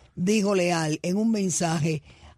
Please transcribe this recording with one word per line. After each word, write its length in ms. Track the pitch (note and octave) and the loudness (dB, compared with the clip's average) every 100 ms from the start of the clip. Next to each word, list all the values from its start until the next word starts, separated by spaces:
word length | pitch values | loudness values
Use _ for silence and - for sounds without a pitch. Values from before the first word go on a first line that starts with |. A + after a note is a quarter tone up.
| - - | -18 -4
dijo 400 | F3+ G#3+ G3 F#3+ | 0 2 2 2
Leal 440 | F3 E3+ D#3 D3+ | 2 0 -2 -2
en 120 | F3 G3 | -2 0
un 160 | A3+ | 0
mensaje 720 | G#3+ F#3+ - E3 E3 D#3+ D3+ - - - | 0 0 0 0 0 0 -2 -8 -20 -20